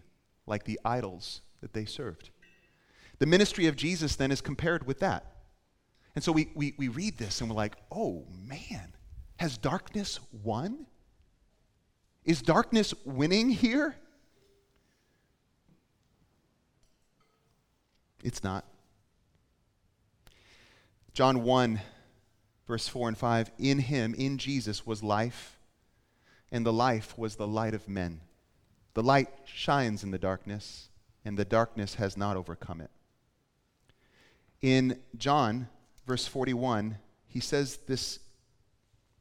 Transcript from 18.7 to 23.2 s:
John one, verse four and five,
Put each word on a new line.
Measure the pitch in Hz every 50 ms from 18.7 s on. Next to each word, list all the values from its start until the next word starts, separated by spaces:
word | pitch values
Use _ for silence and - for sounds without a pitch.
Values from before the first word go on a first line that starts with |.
| - - _ _ _ _ _ _ _ _ _ _ _ _ _ _ _ _ _ _ _ _ _ _ _ _ _ _ _ _ _ - - _ _ _ - - - - _ _ _ _ _ _ _ _ -
John | - 135 131 131 123 117
one, | 123 127 127 127 117 110 107 98 - - - - _ _ _ _ _ _ _ _ _ _ _ _ -
verse | 117 113 - -
four | - 127 120 117
and | 110
five, | -